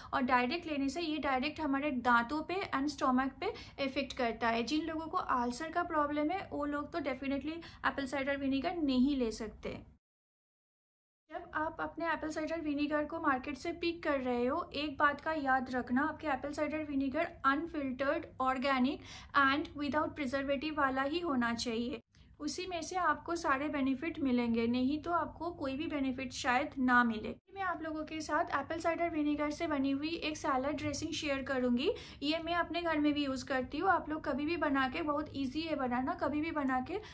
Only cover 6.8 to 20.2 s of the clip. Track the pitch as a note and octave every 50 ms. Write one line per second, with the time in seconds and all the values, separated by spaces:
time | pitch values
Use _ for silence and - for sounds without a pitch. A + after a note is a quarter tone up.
6.8 | D4 D4 - E4+ C#4 D4 C4 C4 C#4 C4+ C#4 C#4 - D4+ D#4+ E4+ E4 - - -
7.8 | - - C#4 - C#4 C4 - C#4+ C4+ C#4 C#4 C#4+ C#4+ C4+ C4+ C4+ C4 E4+ F#4 F4
8.8 | D#4 C4+ C4 B3+ B3 C#4+ D4 C4 B3 A3 A3 - A#3 G#3+ - - - - - -
9.8 | - - - _ _ _ _ _ _ _ _ _ _ _ _ _ _ _ _ _
10.8 | _ _ _ _ _ _ _ _ _ _ D4+ F4+ F4 - - D#4 D#4 D#4+ D#4+ -
11.8 | D#4 D#4 - - E4 E4 D#4 D4 - D#4 D4+ D#4+ D#4 D4+ D#4+ E4+ D#4+ D4+ C#4+ C#4
12.8 | D4 C#4+ D4+ D4 D4+ D4 E4+ E4 D#4+ D4+ C4+ B3+ B3+ D4 C#4+ - - E4+ E4+ E4+
13.8 | - E4+ E4 E4+ - E4 C#4+ C4+ B3+ B3+ B3 A#3+ A#3+ B3 C#4+ E4+ - - - C#4
14.8 | D4 D4+ C4+ - D#4 C#4+ C#4+ C#4+ - D#4+ D#4+ D#4 C#4 C4+ C4 C4 B3+ B3 B3 B3+
15.8 | A#3+ B3 B3 B3+ C#4+ D#4 D#4 D4+ D#4 D#4 C#4 B3+ - C#4+ D4+ - D4+ D4 D4 D#4
16.8 | D#4 D4+ D4 C4+ C#4 C4+ B3 D4+ E4+ - - - - C4+ C4+ D4+ E4 E4 - D4+
17.8 | C#4 C4+ B3 B3+ C#4 C#4 D4+ E4+ E4 - - - C4 C4 C4 C4+ B3 C#4 C4+ C4
18.8 | B3 C4+ F4 - - - - - - - - C#4+ C#4 C4+ C4+ D4 E4+ - - C#4+
19.8 | D4 D4 B3+ D4+ D#4 D4+ - -